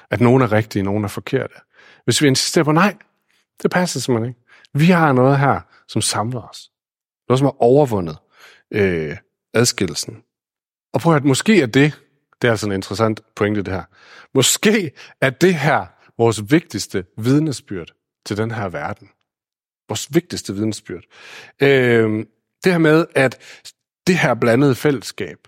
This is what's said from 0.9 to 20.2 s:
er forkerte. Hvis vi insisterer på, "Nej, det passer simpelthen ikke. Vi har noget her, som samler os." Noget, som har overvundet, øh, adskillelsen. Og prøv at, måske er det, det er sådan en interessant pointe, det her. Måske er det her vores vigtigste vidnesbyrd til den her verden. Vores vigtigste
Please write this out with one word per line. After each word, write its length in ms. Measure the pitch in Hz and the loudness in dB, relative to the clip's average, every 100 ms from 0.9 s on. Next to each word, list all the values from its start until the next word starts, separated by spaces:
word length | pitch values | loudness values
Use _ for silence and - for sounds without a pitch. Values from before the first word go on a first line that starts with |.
| 101 | -4
er 40 | 104 | -6
forkerte. 460 | - - 131 110 - _ _ _ _ - | -8 -6 -6 -6 -12 _ _ _ _ -4
Hvis 160 | 117 | 2
vi 60 | 147 | 2
insisterer 380 | 127 - - 151 | 2 0 0 2
på, 60 | |
"Nej, 240 | 156 196 - _ _ _ _ _ - | 2 0 -2 _ _ _ _ _ -6
det 80 | 180 | -4
passer 280 | 180 180 143 | -2 -4 -4
simpelthen 300 | 123 117 120 | -4 -4 -4
ikke. 100 | 127 _ _ _ | -10 _ _ _
Vi 120 | 139 165 | 0 2
har 280 | 175 156 | 4 4
noget 260 | 127 131 139 | 4 4 2
her, 220 | 139 92 - _ - | 2 -2 -6 _ -10
som 140 | 113 | -6
samler 400 | - 107 107 127 | -4 -4 -6 -8
os." 300 | 92 - - _ _ _ _ _ - | -14 -20 -20 _ _ _ _ _ -2
Noget, 100 | 127 | 0
som 60 | 139 | 0
har 100 | - | 2
overvundet, 580 | 120 135 139 104 85 82 _ _ - _ _ | 2 4 2 -2 -6 -10 _ _ -20 _ _
øh, 460 | - 98 85 76 - _ _ _ | -2 0 -2 -6 -10 _ _ _
adskillelsen. 680 | 113 120 - 90 76 - 113 _ _ _ _ _ _ _ | 0 0 -2 -6 -6 -12 -14 _ _ _ _ _ _ _
Og 80 | 131 | -2
prøv 140 | 160 156 | 2 2
at, 80 | |
måske 380 | 139 131 - 214 | 2 0 2 2
er 40 | 127 | 2
det, 360 | 131 147 - _ _ _ - | 2 2 -2 _ _ _ -4
det 80 | 123 | -2
er 60 | 110 | 0
sådan 160 | 107 | -2
en 40 | 98 | -6
interessant 460 | - 101 113 107 - - | -6 -2 -2 -2 -10 -4
pointe, 280 | 104 104 | -2 -2
det 100 | 92 | -6
her. 100 | 92 - _ - - - | -8 -12 _ -20 -20 -4
Måske 580 | 135 123 - 214 220 165 - - _ | 0 0 2 2 0 -2 -10 -20 _
er 80 | 139 | -2
det 260 | 123 180 170 | 2 2 2
her 300 | 143 123 90 _ _ - | 0 -2 -4 _ _ 0
vores 340 | 117 107 104 | 0 0 0
vigtigste 540 | 156 - 104 - 101 87 - | 0 0 -10 -8 -8 -10 -6
vidnesbyrd 760 | 113 143 156 127 - 95 80 _ _ _ - | 0 0 0 -6 -10 -14 -14 _ _ _ -8
til 120 | 104 | -6
den 140 | 110 | -6
her 180 | 110 98 | -6 -8
verden. 400 | 87 82 101 _ _ _ _ _ _ _ _ - | -6 -8 -10 _ _ _ _ _ _ _ _ -10
Vores 180 | 107 - | -10 -4
vigtigste 400 | 151 | -4